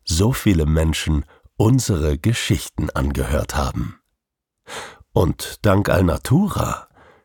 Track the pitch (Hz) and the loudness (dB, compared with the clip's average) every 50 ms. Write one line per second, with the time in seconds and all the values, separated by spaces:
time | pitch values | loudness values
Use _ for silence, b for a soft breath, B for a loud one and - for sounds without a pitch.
0 | B - 90 80 98 117 135 - - 107 95 80 78 76 78 80 80 80 76 - | B -4 0 2 2 2 0 0 2 2 2 2 2 2 2 2 2 0 0 -2
1 | - - 78 73 - b b b b b b - 101 110 131 131 - - 104 80 | -2 -2 -2 -2 -2 b b b b b b 0 2 4 4 2 2 0 0 0
2 | 73 76 73 73 - - 123 - - - - - - - - - - - - - | 0 0 0 0 0 0 0 0 0 -2 -2 -2 -4 -6 -6 -6 -4 -4 -2 -2
3 | 65 73 69 58 - 64 71 - - - - 69 69 62 - 58 60 55 - _ | -2 -2 -2 -2 -2 -2 -2 -2 -2 -2 -4 -4 -4 -4 -4 -6 -8 -8 -10 _
4 | _ _ _ _ _ _ _ _ _ _ _ _ _ B B B B B B B | _ _ _ _ _ _ _ _ _ _ _ _ _ B B B B B B B
5 | B B - - 95 78 67 - - - - - - 107 95 101 98 - - 87 | B B 0 2 2 2 0 -2 -8 -12 -6 0 2 4 4 4 4 2 2 2
6 | 95 87 76 - - - 123 170 208 190 - - - - - - - - b b | 2 2 0 -2 0 2 2 2 2 2 0 -2 -2 -2 -4 -8 -10 -14 b b
7 | b b b b b | b b b b b